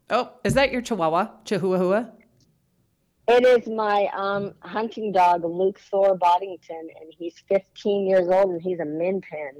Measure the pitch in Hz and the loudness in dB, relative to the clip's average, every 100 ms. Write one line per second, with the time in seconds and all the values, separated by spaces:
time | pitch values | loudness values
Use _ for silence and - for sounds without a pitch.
0 | - 226 240 - 202 254 269 254 240 202 | -4 -4 -4 -6 -2 0 0 -2 -6 -4
1 | 160 165 214 - - 196 185 185 185 208 | -2 -2 -4 -8 -8 -4 -2 0 0 -2
2 | 240 - _ _ _ _ _ _ _ _ | -4 -16 _ _ _ _ _ _ _ _
3 | _ _ - 247 254 240 226 220 208 208 | _ _ 2 4 6 4 2 -2 0 2
4 | 202 - 196 202 202 - - 214 226 - | 0 -2 -4 -2 -6 -10 -10 -6 -6 -6
5 | 214 185 175 175 165 175 190 - - 196 | -2 4 4 4 0 0 0 -2 -4 2
6 | 196 185 180 180 196 170 - 165 160 - | 2 4 2 2 -2 -14 -14 -14 -14 -18
7 | 160 - 170 - - 196 - - 214 202 | -20 -14 -14 -12 -2 -2 -2 -8 -4 -2
8 | 190 190 175 185 196 170 180 175 151 156 | 2 2 2 2 2 -2 -6 -6 -6 -4
9 | 180 190 - 151 143 143 | -4 -4 -8 -12 -12 -14